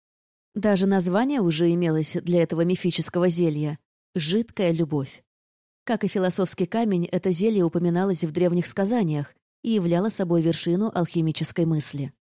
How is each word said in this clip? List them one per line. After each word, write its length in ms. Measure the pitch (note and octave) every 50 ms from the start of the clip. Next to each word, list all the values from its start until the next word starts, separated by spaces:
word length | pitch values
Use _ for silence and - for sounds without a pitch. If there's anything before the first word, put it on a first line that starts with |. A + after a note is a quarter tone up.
| _ _ _ _ _ _ _ _ _ _ -
Даже 320 | G#3 G3 G#3+ G3+ F3+ F#3+
название 560 | G3 G3 F#3+ E3+ F3+ F3 G#3 B3 C4+ D4 C4+
уже 280 | G3 E3+ D#3 D3+ F3 E3+
имелось 460 | E3+ F3 F3 E3 D#3 D#3 D#3 - - E3+
для 200 | - E3 F3 F3
этого 200 | E3 - E3+ D#3+
мифического 680 | E3+ F3 F#3 F3 - F3+ D#3+ - D#3+ - - F3 F3 F#3
зелья: 500 | E3 E3+ F3 E3 D3+ D3 D3+ D3 D#3 - _ _ _ _ _ _ -
«Жидкая 560 | F#3 D3+ D3+ F3+ A3 A#3 - - - G3 E3+
любовь». 520 | E3 D#3+ E3+ C#3+ D#3 C#3+ C3+ - - - _ _ _ _ _ _ _ _ _ _ _ _ -
Как 180 | - A#3 G3+
и 60 | - F#3
философский 560 | - G3+ F#3 F#3 F3+ - F#3 - - - F#3
камень, 400 | E3+ - A3+ A#3 A3 F#3+ F3 E3+
это 260 | - - F3+ - F#3+
зелье 340 | F3+ D#3+ G3 A3+ A3 G3+ F3
упоминалось 600 | E3 - F3 F3 F3 E3+ F3 F#3+ G3+ F#3 D#3+ -
в 60 | D#3
древних 360 | D3+ F3+ F3+ F3+ E3+ F3+ F3
сказаниях — 680 | - - - G3 G3+ A#3+ A#3+ G3+ D#3+ D3+ D3 C#3+ - _ _ _ _ _ _
и 80 | - A3+
являло 400 | A3+ G#3 F3 E3+ E3+ E3+ G3 A3+
собой 320 | G#3 - G3 E3+ F3 E3+
вершину 480 | D#3+ E3 E3 - - F3 E3+ F#3 G#3+ A3+ -
алхимической 680 | F3+ E3+ - - F3 D#3+ D#3+ D3+ - D#3+ - - - E3+
мысли. 480 | E3 D#3+ D3+ D3 - - C#3+ C#3 - - _ _ _ _